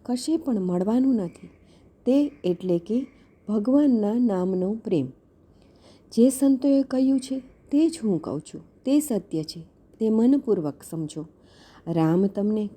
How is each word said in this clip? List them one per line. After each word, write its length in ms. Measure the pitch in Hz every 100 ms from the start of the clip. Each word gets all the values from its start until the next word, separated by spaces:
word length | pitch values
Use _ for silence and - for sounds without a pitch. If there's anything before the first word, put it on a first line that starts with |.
કશે 340 | - 247 277 320
પણ 240 | 285 214
મળવાનું 540 | 180 180 190 240 269
નથી. 340 | 233 170 - - - _ _ _ _ -
તે 260 | 269 285 -
એટલે 340 | 180 175 185 170
કે 280 | - 233 269 - _ _ -
ભગવાનના 720 | 214 214 285 294 233 202 233
નામનો 560 | 247 185 185 185 185
પ્રેમ. 320 | 226 226 170 131 - _ _ _ _ _ _ - - _
જે 180 | - 254
સંતોએ 520 | 262 277 262 285 277
કહ્યું 380 | 277 262 262 269
છે 220 | - 262 - - -
તે 180 | 285 320
જ 100 | 320
હું 180 | 220 165
કહું 180 | 117 139
છું. 200 | - - - _
તે 160 | 262 294
સત્ય 420 | 294 208 - 156
છે. 180 | 156 170 160 _ _ _
તે 120 | 220
મનપૂર્વક 720 | 220 240 277 233 190 151 -
સમજો. 440 | - 165 151 156 156 _ _ - - - 165
રામ 400 | 170 160 175 196
તમને 440 | 196 208 214 208